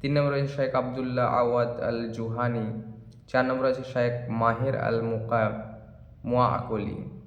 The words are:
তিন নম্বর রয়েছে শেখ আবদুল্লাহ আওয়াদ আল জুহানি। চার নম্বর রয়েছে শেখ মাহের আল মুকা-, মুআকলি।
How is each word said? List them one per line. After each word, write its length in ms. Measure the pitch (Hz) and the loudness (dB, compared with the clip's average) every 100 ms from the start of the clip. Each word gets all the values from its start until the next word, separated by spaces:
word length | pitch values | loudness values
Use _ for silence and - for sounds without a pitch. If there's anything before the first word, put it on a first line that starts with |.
তিন 180 | 139 147 | 2 2
নম্বর 140 | 143 | 2
রয়েছে 240 | 139 139 - | 2 0 0
শেখ 180 | 131 | 0
আবদুল্লাহ 520 | 131 127 127 127 123 123 | 0 -2 -2 -2 2 2
আওয়াদ 540 | 120 117 120 117 - | 4 4 4 2 0
আল 320 | - 117 113 | -2 -2 -4
জুহানি। 720 | 113 113 113 120 117 107 107 - - - - - | -4 -4 -2 0 0 -2 -4 -10 -14 -18 -20 -2
চার 160 | 127 | 0
নম্বর 200 | 127 131 | 2 2
রয়েছে 200 | 131 127 | 2 0
শেখ 460 | - 127 120 120 - | -2 0 0 0 -4
মাহের 500 | 113 117 113 131 127 | 2 2 2 0 0
আল 220 | - 113 | 0 0
মুকা-, 580 | 113 113 110 117 107 - - - - - - - | 0 -2 0 2 2 -2 -10 -14 -18 -20 -20 -10
মুআকলি। 960 | 120 123 123 - - 110 101 - - - | 0 4 4 2 -2 -4 -4 -6 -10 -12